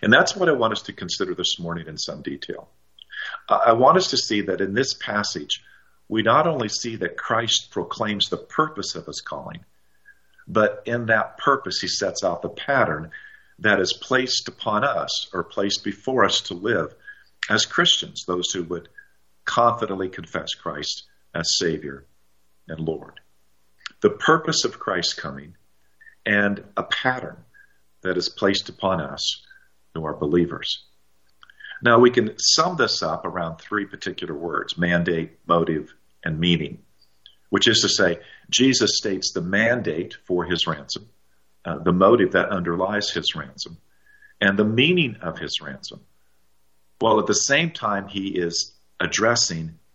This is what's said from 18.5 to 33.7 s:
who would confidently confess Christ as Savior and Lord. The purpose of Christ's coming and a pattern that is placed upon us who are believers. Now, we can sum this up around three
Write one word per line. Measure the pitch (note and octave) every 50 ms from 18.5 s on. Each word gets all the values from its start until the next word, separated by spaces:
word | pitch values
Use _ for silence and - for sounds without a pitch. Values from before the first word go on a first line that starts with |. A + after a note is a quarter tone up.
who | - F#2 E2+
would | D#2+ F2 E2 - - - - - _ _ _ _ _ _ _ -
confidently | - - A#2+ A#2+ A2+ A2 - A2 G2+ G2 F#2 F#2 F#2
confess | - - E2+ - - D#2+ - - -
Christ | - - E2 D2 D2 D2 - - - - _ _ _ _ _ -
as | E2 E2+ - - -
Savior | F#2+ E2 D#2 D2 D2+ C#2 C#2 C#2 C#2+ _ _ _ _ _ _ _ _ _ _ _ _ E2+
and | D#2+ D#2+
Lord. | D#2+ D#2+ D#2 - - - - - _ _ _ _ _ _ _ _ _ _ _ _ - - - -
The | - G2+
purpose | - - - D#3 D#3+ E3 - D#3+ D#3 - -
of | B2 - -
Christ's | - G#2+ F#2 F2 E2+ - -
coming | - - C#2+ C#2 C#2 C#2+ D#2+ - _ _ _ _ _ _ _ _ _ - - _ _ -
and | G#2+ G#2 G2+ G2+ G2+ G2 - - - -
a | G#2+
pattern | F#2+ - - - - B2+ B2+ B2+ - - - - - _ _ - - _ _ _ _ _ _ _
that | - F#2 F2+
is | F2+ - -
placed | - - G#2 G2 G2 - - -
upon | - - - F#2+ F#2 E2
us | C#2+ C2 C2+ - - - - - - - - - _ _ _ _ _ _ -
who | E2 D#2
are | D#2 -
believers. | - D#2 D2 E2 F2 E2 E2+ - - - - - - - _ _ _ _ _ _ _ _ _ _ _ - _ - - - - - -
Now, | A#2+ A#2+ A#2 A#2
we | B2 B2
can | B2 A#2+ G#2+ G#2+ - -
sum | - - - D#3+ E3 F#3 F3+
this | D3+ A#2 G#2+ - -
up | F#2 D#2 E2 - -
around | F2 F2 F2+ E2 E2 E2 -
three | - -